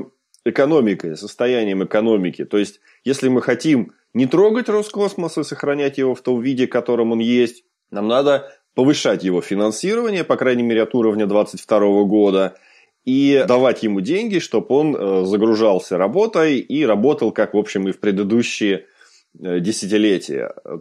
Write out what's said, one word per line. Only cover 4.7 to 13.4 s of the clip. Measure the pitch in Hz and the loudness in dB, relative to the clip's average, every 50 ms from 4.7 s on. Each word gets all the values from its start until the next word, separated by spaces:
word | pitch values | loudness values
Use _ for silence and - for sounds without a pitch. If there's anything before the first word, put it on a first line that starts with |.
| 208 208 208 208 - 202 202 196 196 - 175 165 - 165 | -2 -2 -2 -4 -4 -4 -4 -4 -4 -4 -8 -6 -6 -6
и | 147 | -8
сохранять | - 147 139 - 139 143 143 143 139 139 - | -8 -8 -8 -4 -4 -2 -2 -2 -2 -2 -2
его | 135 131 123 | 0 0 -2
в | 120 | -2
том | - 131 127 120 | -2 -2 -2 -2
виде, | 113 135 139 123 127 | 0 -2 0 0 0
которым | 123 - 123 - - 120 117 117 113 | 0 -2 -2 -2 0 0 0 0 0
он | 117 113 | 0 -2
есть, | 113 117 123 123 120 117 120 - _ _ _ _ _ _ | 0 0 2 2 2 0 -2 -8 _ _ _ _ _ _
нам | - 101 104 110 | -8 -6 -2 0
надо | 120 131 143 143 139 135 - - - _ _ _ _ | 0 2 2 2 2 0 -2 -6 -20 _ _ _ _
повышать | - 127 139 151 143 - 135 104 90 92 | 0 2 2 2 2 2 0 0 0 0
его | 95 90 87 | -2 -2 -2
финансирование, | 82 - 101 98 104 110 107 - - 185 214 233 240 226 202 180 160 | -2 -2 -2 -2 -2 -2 -2 -2 -4 -4 -2 -2 -2 -2 -4 -4 -2
по | - 135 120 | -2 -2 0
крайней | 131 127 123 120 120 | 0 0 0 0 0
мере, | 117 113 110 | 0 0 0
от | 110 - - | 0 0 0
уровня | 127 113 110 104 107 107 98 | 0 2 2 2 0 0 0
двадцать | 101 107 104 - - 95 | 2 2 0 0 -4 -12
второго | - - 113 104 104 101 101 101 104 | -6 0 0 2 4 4 4 4 2
года – | 98 104 107 104 101 95 95 95 92 - _ _ _ _ _ _ _ _ _ - | 2 4 4 4 4 4 2 0 0 -4 _ _ _ _ _ _ _ _ _ -6
и | 127 131 135 139 139 139 135 | -2 0 2 2 4 4 2